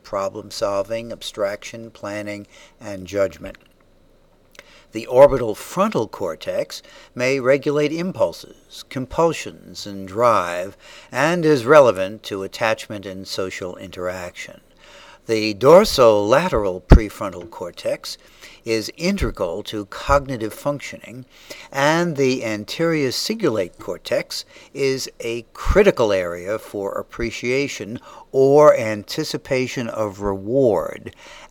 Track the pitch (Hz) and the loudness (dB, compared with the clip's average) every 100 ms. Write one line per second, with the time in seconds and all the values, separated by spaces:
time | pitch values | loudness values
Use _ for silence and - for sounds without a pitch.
0 | - 101 98 107 101 - 104 101 98 113 | -10 -6 -6 -8 -12 -6 -4 -2 -4 -6
1 | 117 110 - - 98 104 - 117 113 - | -8 -12 -12 -6 -6 -6 -12 -16 -18 -14
2 | 104 104 104 101 101 - - _ 107 98 | -10 -10 -10 -12 -14 -20 -20 _ -14 -12
3 | 92 101 98 - 98 - _ _ _ _ | -6 -2 -2 -2 -16 -18 _ _ _ _
4 | _ _ _ _ _ - - - _ 110 | _ _ _ _ _ -20 -20 -20 _ -12
5 | 117 123 139 131 117 101 - 175 214 185 | 2 8 8 8 -2 -6 -8 -2 0 0
6 | 107 - 92 78 - 92 - - - - | -4 -6 -6 -6 -6 -6 -6 -10 -18 -20
7 | - - 127 139 123 143 147 147 151 160 | -18 -4 -2 0 2 2 2 0 0 -2
8 | 180 120 87 - - - _ - - 135 | -6 -2 -2 -2 -18 -20 _ -20 -12 -10
9 | 127 - 165 151 - 82 92 90 101 98 | -6 0 0 0 -10 -16 -18 -16 -12 -12
10 | 95 98 120 107 87 87 95 - - - | -8 2 4 4 2 -4 -8 -12 -20 -20
11 | - 120 151 175 156 147 117 151 127 92 | -8 0 0 2 2 2 6 8 8 4
12 | 95 110 - 101 95 - 117 - - 104 | -4 -6 -10 -8 -8 -2 -2 -2 -6 -12
13 | 98 95 95 - 95 - 90 98 98 90 | -12 -12 -10 -8 -6 -8 -12 -12 -16 -8
14 | 90 92 90 - - - _ _ - - | -8 -8 -12 -14 -16 -18 _ _ -20 -20
15 | - - - 110 107 98 127 170 220 - | -20 -20 -2 0 0 2 8 8 8 6
16 | 117 104 104 135 180 131 101 92 - 123 | 6 6 4 2 2 -2 -2 -6 8 8
17 | 104 - 101 90 85 - 87 - 113 147 | 8 -6 -10 -10 -16 -12 -12 -8 -6 -6
18 | - - _ _ - - - 113 101 - | -8 -16 _ _ -20 -16 -4 -4 -4 -6
19 | 170 202 147 - 90 90 - 110 101 - | -4 -2 -4 -2 -4 -6 -8 -10 -10 -10
20 | - 139 135 127 107 - 147 143 - - | 2 2 2 -6 -8 -6 -8 -8 -10 -16
21 | - 123 - _ - - - 139 143 165 | -18 -20 -20 _ -20 -20 -10 0 2 2
22 | 175 139 135 127 113 107 107 - 165 156 | 0 2 0 0 -4 -6 -8 -4 -2 0
23 | 135 - - 220 170 107 87 - - 87 | -2 -4 -6 -2 -2 -2 -6 -8 -12 -12
24 | - 127 - - - - - 139 135 131 | -4 -4 -4 -12 -14 -20 -18 -4 -2 -2
25 | - - 117 120 117 - - 190 202 - | -8 -10 -8 -8 -10 -6 2 4 4 4
26 | 113 95 87 87 90 107 - 104 98 - | 2 2 -2 -8 -8 -8 -8 -8 -6 -8
27 | - - 117 - 120 131 139 - 101 123 | -10 -8 -8 -6 -4 -2 -4 -8 -10 -12
28 | - - - 135 135 143 151 135 110 107 | -16 -20 -4 2 6 8 8 6 0 -6
29 | 98 - 156 151 - 131 127 - 117 113 | -6 -8 -6 -8 -4 -2 -2 -4 -6 -4
30 | 107 98 101 98 98 135 131 90 76 - | -6 -4 -4 -4 -2 2 4 2 -2 -8
31 | - - - - - | -14 -18 -20 -20 -20